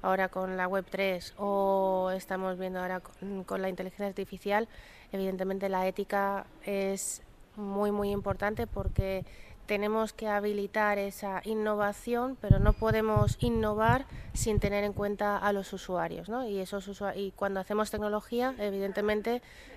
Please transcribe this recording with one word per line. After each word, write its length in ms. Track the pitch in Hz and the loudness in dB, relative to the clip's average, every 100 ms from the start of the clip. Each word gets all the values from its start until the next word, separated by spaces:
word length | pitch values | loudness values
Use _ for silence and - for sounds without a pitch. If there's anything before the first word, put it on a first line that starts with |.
ahora 280 | - 190 185 | 2 4 2
con 280 | 185 185 185 | 0 -2 0
la 100 | 180 | 0
web 200 | 196 185 | 0 -2
tres 460 | 190 190 180 - - | 0 0 0 -6 -6
o 760 | 202 196 196 196 190 185 185 | 0 2 4 4 4 4 2
estamos 440 | 190 - 190 190 180 | -2 -2 -2 -2 -2
viendo 220 | 185 185 | -4 -4
ahora 200 | 180 185 | -4 -4
con, 440 | - - 190 196 | -8 -12 -8 -8
con 180 | 180 190 | -6 -4
la 60 | 190 | -2
inteligencia 380 | 185 185 - 202 | -4 -6 -4 -4
artificial, 600 | 190 180 190 202 208 226 - - - - | -4 -8 -6 0 0 0 -6 -20 -20 -8
evidentemente 560 | 196 190 185 190 190 196 | -4 -2 0 -2 0 0
la 180 | 185 190 | 2 0
ética 600 | 190 196 202 196 196 - - | 0 0 2 2 0 -6 -12
es 560 | - 196 196 196 - - - - - - | -4 -2 0 -2 -4 -8 -12 -20 -16 -8
muy, 340 | 202 202 208 | -4 0 2
muy 200 | 208 202 | 2 0
importante 560 | 202 202 196 202 220 233 | 0 -2 0 0 -2 -4
porque 580 | 202 190 - 190 190 - - - - - | -2 0 2 0 -2 -6 -12 -18 -14 -2
tenemos 460 | 208 208 220 220 | 0 2 2 0
que 160 | - 220 | -2 0
habilitar 680 | 208 208 202 196 220 208 202 | 2 2 0 0 2 4 2
esa 420 | 196 - 202 190 | 0 -4 -4 -4
innovación, 920 | 214 220 214 208 202 202 - 240 254 262 | -2 0 2 2 0 0 -2 0 0 2
pero 180 | 208 - | 4 6
no 140 | 208 | 6
podemos 640 | - 220 220 220 214 208 - | 6 4 4 4 4 4 2
innovar 680 | 240 226 214 208 226 254 277 - - | 0 2 2 4 4 4 2 -10 -8
sin 240 | - 226 208 | -2 0 2
tener 220 | 202 202 | 2 2
en 80 | 208 | 0
cuenta 440 | 202 202 202 208 202 | 0 -2 0 0 2
a 160 | 202 | 2
los 200 | 202 190 | 0 -2
usuarios, 560 | 190 - 175 170 170 175 | -8 -4 -2 -2 -4 -6
¿no? 200 | 240 240 | -6 -4
Y 100 | 196 | -4
esos 300 | 185 202 190 | -4 -6 -8
usua-, 280 | 196 202 190 | -6 -6 -4
y 160 | 196 | -6
cuando 280 | - 196 190 | -4 -2 -2
hacemos 300 | 185 208 214 | -2 -2 0
tecnología, 640 | 214 208 208 - 240 254 254 | -2 -2 -2 -2 0 0 0
evidentemente, 840 | 208 196 196 196 208 214 214 247 - - - | -2 -2 -2 0 0 0 0 -2 -6 -18 -20